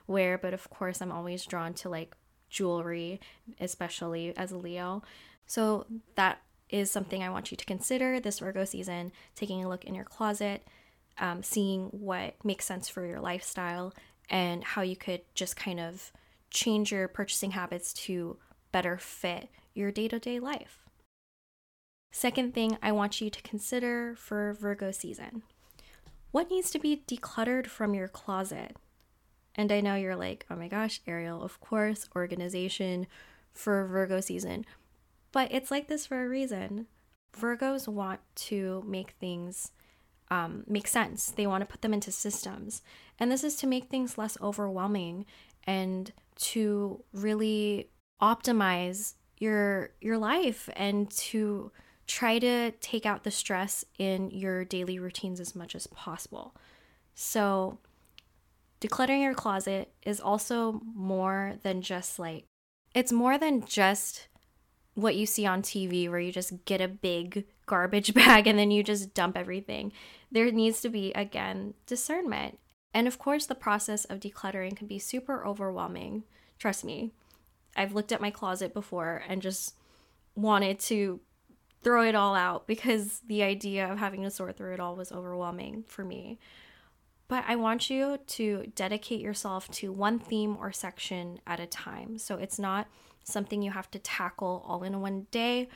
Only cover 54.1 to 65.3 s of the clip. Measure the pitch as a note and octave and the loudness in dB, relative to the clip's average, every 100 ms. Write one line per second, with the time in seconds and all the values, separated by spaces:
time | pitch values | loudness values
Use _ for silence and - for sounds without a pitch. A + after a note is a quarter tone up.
54.1 | F#3 F#3+ F#3+ F#3+ F#3 F#3 F#3 F3+ F#3 F3+ | 2 -2 -4 -2 -2 -2 -4 -2 -4 -6
55.1 | - F#3+ F3+ F3 F3 E3+ E3+ - - - | -6 -6 -6 -8 -10 -10 -10 -10 -10 -10
56.1 | E3 - - B3 - - - _ _ _ | -10 -10 -12 -12 -16 -20 -20 _ _ _
57.1 | - - A3+ G3+ G3 F#3+ - _ _ _ | -8 -2 2 4 4 0 -4 _ _ _
58.1 | - _ _ _ _ _ - A3 - B3+ | -20 _ _ _ _ _ -6 -2 2 4
59.1 | C#4 C#4 B3+ A3 G3 G3 G3 - _ - | 6 4 2 0 0 0 -2 -4 _ -4
60.1 | G3+ - G#3+ - A#3 A3+ A3 A3+ A3 F#3+ | -2 2 2 2 2 2 0 -6 -4 0
61.1 | F#3+ F#3+ F#3+ G3 - G3 F#3 F3+ F3+ F3+ | 2 2 2 -2 -2 -2 -2 -2 -4 -4
62.1 | - E3 D#3+ - _ _ _ _ B3 B3 | -6 -6 -8 -12 _ _ _ _ 2 4
63.1 | A#3 B3 C#4+ D#4 C4 - G#3+ F#3+ G3+ - | 6 6 6 4 4 2 6 6 6 -2
64.1 | - - _ _ _ _ _ _ G#3 G#3+ | -6 -14 _ _ _ _ _ _ 2 2
65.1 | F#3 G#3+ | 4 2